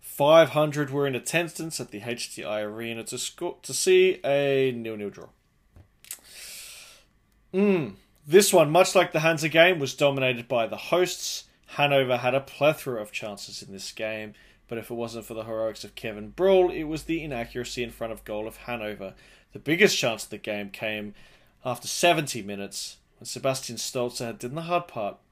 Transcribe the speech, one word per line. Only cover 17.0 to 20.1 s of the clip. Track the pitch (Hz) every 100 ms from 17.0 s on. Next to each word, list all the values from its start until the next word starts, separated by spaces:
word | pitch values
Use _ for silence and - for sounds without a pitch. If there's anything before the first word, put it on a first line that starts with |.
the | - 165
inaccuracy | 151 123 117 123 117 -
in | 117
front | 113 113
of | 107
goal | - 107 110
of | -
Hannover. | - 120 107 101 95 - - _ _
The | 101
biggest | 143 170 202 -
chance | 127